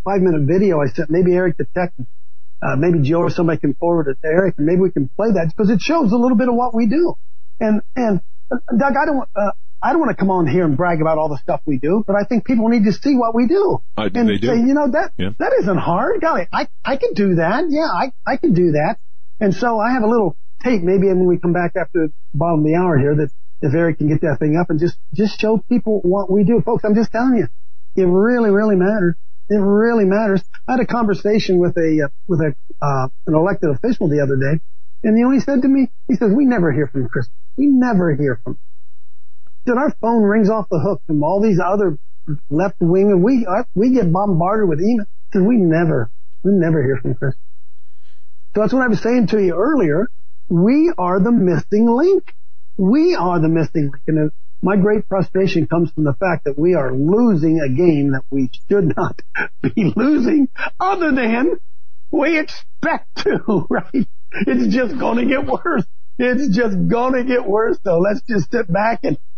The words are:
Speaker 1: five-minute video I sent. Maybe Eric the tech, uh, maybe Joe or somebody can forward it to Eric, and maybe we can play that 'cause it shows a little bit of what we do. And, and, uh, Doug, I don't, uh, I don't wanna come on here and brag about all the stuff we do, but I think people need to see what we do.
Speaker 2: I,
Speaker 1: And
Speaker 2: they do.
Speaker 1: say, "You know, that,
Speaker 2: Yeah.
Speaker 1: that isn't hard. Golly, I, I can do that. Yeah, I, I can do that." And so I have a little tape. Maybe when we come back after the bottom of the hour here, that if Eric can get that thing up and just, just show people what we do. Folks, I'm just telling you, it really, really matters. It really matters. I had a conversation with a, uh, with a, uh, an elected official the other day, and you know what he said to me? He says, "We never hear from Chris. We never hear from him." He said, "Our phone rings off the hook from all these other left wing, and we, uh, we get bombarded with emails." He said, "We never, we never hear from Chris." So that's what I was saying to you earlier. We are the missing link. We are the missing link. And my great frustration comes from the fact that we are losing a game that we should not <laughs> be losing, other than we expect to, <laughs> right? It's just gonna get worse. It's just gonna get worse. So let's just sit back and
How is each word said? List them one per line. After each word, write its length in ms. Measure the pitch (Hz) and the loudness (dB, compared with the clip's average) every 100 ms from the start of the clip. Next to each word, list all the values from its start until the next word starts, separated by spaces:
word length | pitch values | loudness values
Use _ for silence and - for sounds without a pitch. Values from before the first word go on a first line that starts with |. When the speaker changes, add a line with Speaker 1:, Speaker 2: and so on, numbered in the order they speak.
Speaker 1:
five-minute 380 | 185 202 185 156 139 | -2 0 2 2 2
video 340 | 185 202 156 | 2 2 2
I 60 | 139 | 0
sent. 240 | - 151 | -2 0
Maybe 240 | 180 180 | 0 2
Eric 220 | 180 185 - | 2 0 -2
the 80 | - | -2
tech, 180 | 180 175 - 123 - - - - - | -2 -4 -4 -6 -4 -4 -4 -4 -4
uh, 140 | - 127 | -2 0
maybe 240 | 175 170 | 2 2
Joe 180 | 135 170 | 2 0
or 120 | 170 | 0
somebody 280 | - 165 151 | 0 0 0
can 160 | 143 | -2
forward 340 | - 170 170 143 | 0 0 0 0
it 100 | 131 | -2
to 60 | 156 | 0
Eric, 260 | 170 190 160 | 0 0 0
and 80 | 151 | 0
maybe 140 | 180 | 2
we 100 | 185 | 0
can 180 | 160 131 | 0 -4
play 200 | - 226 | -2 0
that 200 | 180 165 - | 0 -2 0
'cause 140 | 208 | 0
it 100 | 214 | 0
shows 320 | - 330 220 | 0 0 2
a 40 | 240 | 2
little 200 | 247 233 | 2 2
bit 120 | 247 | 0
of 60 | |
what 200 | 233 247 | 0 0
we 120 | 226 233 | 0 0
do. 280 | 294 349 - - - - - | 2 0 -2 -4 -4 -4 -2
And, 200 | 220 214 - 262 | 0 0 0 -2
and, 240 | 226 180 - - - | 0 0 -2 -4 -2
uh, 60 | 247 - 233 | -4 -2 0
Doug, 160 | 277 269 | 0 0
I 80 | 311 | 0
don't, 220 | 269 214 196 | -2 -2 -2
uh, 140 | 202 - - - | -2 -2 -4 -2
I 100 | 226 | 0
don't 80 | 330 | 0
wanna 140 | 262 - | 0 0
come 140 | 190 | 0
on 160 | 185 151 | 0 0
here 180 | 170 | 2
and 120 | 160 135 | 2 0
brag 240 | 180 165 | 0 0
about 180 | 156 156 | 0 0
all 100 | 156 | -2
the 100 | 143 | -4
stuff 220 | - 151 - | -4 -4 -2
we 120 | 131 | -2
do, 240 | 147 214 214 | 0 0 0
but 100 | 202 | -2
I 80 | |
think 200 | 202 233 | 0 -2
people 240 | - 240 220 | 0 0 2
need 160 | 240 | 2
to 80 | 208 | 2
see 220 | - 277 254 | 0 0 2
what 180 | 226 | 2
we 120 | 226 247 | 0 2
do. 340 | 392 392 - - - | 2 0 0 -2 -2
Speaker 2:
I, 100 | 208 | -2
Speaker 1:
And 220 | 240 226 | 0 0
Speaker 2:
they 80 | 196 | 2
do. 100 | 123 | 0
Speaker 1:
say, 80 | 233 | 2
"You 180 | 247 | 2
know, 160 | 294 285 | 2 0
that, 220 | 294 381 - | 0 -2 -2
Speaker 2:
Yeah. 140 | 190 208 | -4 -2
Speaker 1:
that 140 | 403 523 | 0 0
isn't 180 | 202 180 | 0 0
hard. 420 | - 180 302 453 | 0 -2 -2 -2
Golly, 260 | 320 247 170 | 0 -2 -2
I, 140 | 226 285 - | -4 -4 -6
I 120 | 220 269 | -4 -2
can 180 | 480 | -2
do 220 | - 196 170 | 0 0 2
that. 280 | 165 240 339 | 0 0 0
Yeah, 180 | 294 311 | -2 -2
I, 260 | 180 262 - - | -2 -4 -4 -4
I 100 | 269 | 0
can 160 | 330 | 2
do 180 | 180 180 | 2 2
that." 240 | 147 170 226 - - - - | 2 0 -2 -6 -6 -4 -2
And 140 | 208 | 0
so 240 | - 240 220 | 0 0 0
I 140 | 226 | 0
have 100 | 254 | 0
a 60 | 214 | 2
little 280 | 240 175 - - - | 2 0 -2 -6 -4
tape. 180 | 247 214 | 0 0
Maybe 240 | 175 190 196 | 2 2 2
when 200 | 180 180 | 2 2
we 120 | 175 | 2
come 140 | 180 | 0
back 240 | 175 175 185 | 0 0 -2
after 320 | 165 175 156 | -2 -2 -2
the 40 | - - | -2 -4
bottom 260 | 139 170 156 | -2 0 2
of 60 | 151 | 2
the 80 | |
hour 240 | 170 180 143 | 2 2 2
here, 160 | 143 | 2
that 160 | 151 143 - - - | 2 0 -4 -4 -2
if 100 | 123 | 0
Eric 240 | 160 170 151 | 0 0 0
can 100 | 151 | 0
get 120 | 156 | 0
that 160 | 165 131 | 0 0
thing 160 | 151 160 | 0 0
up 140 | 175 | 0
and 100 | 156 | 0
just, 160 | 170 - - | 0 -2 -2
just 240 | 147 214 - | 0 -2 0
show 180 | 214 220 - | 0 0 0
people 320 | 247 220 208 | 0 0 0
what 260 | 175 196 190 | 0 0 2
we 120 | 202 | 2
do. 180 | 196 233 | 4 2
Folks, 180 | - 226 | 2 0
I'm 100 | 214 208 | 2 2
just 160 | 214 | 0
telling 240 | 220 262 233 | 0 2 2
you, 100 | 156 - - - - | 0 -2 -4 -4 -2
it 120 | - 180 | 0 2
really, 440 | 185 226 247 220 | 4 4 2 4
really 240 | 196 220 190 | 4 4 2
matters. 380 | 185 214 175 165 - - - | 2 2 0 0 -4 -4 0
It 80 | 208 | 2
really 480 | 196 202 233 233 | 2 4 4 2
matters. 380 | 190 208 214 196 - - - | 2 2 2 0 -2 -6 -2
I 60 | |
had 80 | - | -2
a 60 | - | 0
conversation 720 | 240 214 185 208 220 - 180 | 0 0 0 0 0 2 2
with 180 | 175 175 | 2 2
a, 300 | 160 156 143 | 2 2 0
uh, 20 | - - | -2 -2
with 140 | 160 | 0
a, 140 | 156 - - - | 0 -2 -6 -4
uh, 240 | 147 131 131 - - | -2 -2 -2 -4 0
an 60 | |
elected 360 | 156 180 170 165 | 0 0 0 0
official 380 | 127 240 - 170 | 0 0 0 0
the 120 | 147 | 0
other 160 | 139 135 | 0 0
day, 240 | 139 160 - - - - | 0 -2 -2 -4 -4 -2
and 120 | 220 220 | 0 2
you 60 | |
know 60 | 247 | 2
what 60 | |
he 60 | 269 | 2
said 220 | - 269 | 0 0
to 60 | 269 | 2
me? 220 | 269 247 - - | 2 0 -2 -2
He 80 | 226 | 0
says, 160 | 220 | 2
"We 100 | 233 | 2
never 280 | 262 233 165 | 2 2 2
hear 160 | 139 139 | 0 -2
from 200 | 139 120 | -2 -2
Chris. 200 | 139 120 - - - | -2 -2 -2 -2 0
We 100 | 285 | 2
never 480 | 262 247 190 175 135 | 4 4 2 2 2
hear 240 | 143 120 | 0 -2
from 80 | - | -4
him." 40 | - - - - - - - - - - - | -4 -4 -4 -4 -4 -4 -4 -4 -4 -4 -4
He 60 | - | 0
said, 80 | 240 | 0
"Our 120 | 294 - | 0 -2
phone 220 | 226 233 | 0 2
rings 280 | 202 220 196 | 2 4 2
off 160 | 220 - | 0 0
the 80 | 165 | 0
hook 220 | 190 175 - | 0 -2 -2
from 160 | 151 | 0
all 160 | 151 196 | 2 2
these 180 | 220 180 | 2 2
other 340 | 175 202 190 147 - - - 143 - | 2 0 0 -2 -4 -4 -4 -4 -2
left 260 | 151 190 - | 0 -2 0
wing, 300 | 170 190 202 | 2 4 4
and 120 | 185 | 4
we, 220 | 208 262 208 | 4 2 0
uh, 180 | 180 - | -2 -2
we 180 | 180 254 | 0 2
get 200 | 254 175 | 2 2
bombarded 560 | 180 208 165 175 214 196 | 2 2 2 2 2 0
with 100 | 147 | 2
emails." 260 | 202 240 202 - - | 2 0 -2 -4 -2
He 60 | 196 | 2
said, 40 | |
"We 140 | 190 247 | 2 4
never, 540 | 175 160 165 139 107 - - - | 4 2 2 0 0 -2 -4 -2
we 80 | 190 | 0
never 300 | 196 165 160 | 2 2 2
hear 160 | 131 135 | 0 0
from 140 | 139 | -2
Chris." 200 | 127 139 - - - - - - - - - - - - | -2 -2 -2 -2 -4 -4 -4 -4 -4 -4 -4 -4 -4 -2
So 60 | 208 | 0
that's 100 | 214 | 0
what 100 | 262 | 2
I 60 | 247 | 0
was 120 | 202 | 0
saying 280 | 226 247 202 | 0 0 2
to 140 | 214 | 2
you 120 | 185 | 0
earlier. 540 | 170 254 294 160 151 233 - - - - | 0 0 2 2 0 -2 -4 -4 -4 0
We 440 | 170 202 294 339 - | 2 4 4 2 0
are 240 | 175 190 | 0 2
the 120 | 220 | 4
missing 540 | 233 180 151 - 208 233 | 4 2 0 0 2 2
link. 460 | 240 349 370 - - - - - - | 2 2 2 0 -6 -6 -4 -4 0
We 380 | 190 285 349 | 2 2 2
are 240 | 339 175 175 | 0 0 2
the 80 | 160 | 2
missing 420 | 165 151 165 143 | 2 0 0 -2
link. 120 | - - | -2 0
And 240 | 156 151 - - - | 0 0 -2 -4 -2
my 140 | 180 202 | 0 2
great 280 | 208 214 - | 2 2 0
frustration 580 | 196 - 185 190 165 143 | -2 0 0 0 0 0
comes 240 | 165 165 | 0 0
from 120 | - | 0
the 100 | 147 | -2
fact 300 | 127 185 160 | 0 -2 -2
that 140 | 151 135 | -4 0
we 160 | 175 | 0
are 180 | 170 131 | 2 0
losing 680 | 131 151 214 240 170 160 160 | 0 2 2 2 2 2 0
a 80 | 139 | 0
game 440 | 127 180 147 143 | 2 2 2 2
that 100 | 135 - | 0 -2
we 200 | 139 127 - - | -2 -2 -2 0
should 280 | 202 160 - | 0 2 0
not 240 | - - - - | -2 -4 -6 -4
<laughs> 200 | - - | -6 -4
be 300 | - - 180 | -4 0 0
losing, 540 | - 262 294 233 302 262 - - - | 0 0 2 2 2 0 -2 -6 -4
other 320 | 370 381 311 | -2 0 0
than 460 | 269 226 233 302 - - - - - - | 0 0 0 0 -2 -4 -4 -4 -4 -2
we 280 | 302 302 311 | -2 0 -2
expect 760 | 302 - - - - 277 - - | -4 -6 -6 -4 -2 -4 -4 -4
to, 480 | - 226 - 196 - | -2 -2 0 0 0
<laughs> 40 | |
right? 380 | 233 - 269 - - - | -2 -2 -2 -2 -2 -4
It's 420 | - 208 254 226 | -2 0 0 0
just 240 | 233 226 - | 0 0 -2
gonna 280 | - 233 247 | -2 0 0
get 200 | 277 254 | 0 -2
worse. 380 | - 349 269 - - - - | -2 -2 -2 -2 -4 -4 -2
It's 380 | 247 247 285 190 | 0 0 0 0
just 200 | 233 185 170 | 0 0 0
gonna 360 | 233 254 254 | 0 0 0
get 220 | 247 247 196 | 0 0 0
worse. 320 | 208 226 - | 0 0 0
So 140 | 196 170 | 0 2
let's 240 | 196 208 | 2 0
just 280 | - 208 - | -2 -2 0
sit 220 | 240 185 | -2 0
back 280 | 190 220 233 | 0 0 -2
and 140 | - - - | -2 -4 -4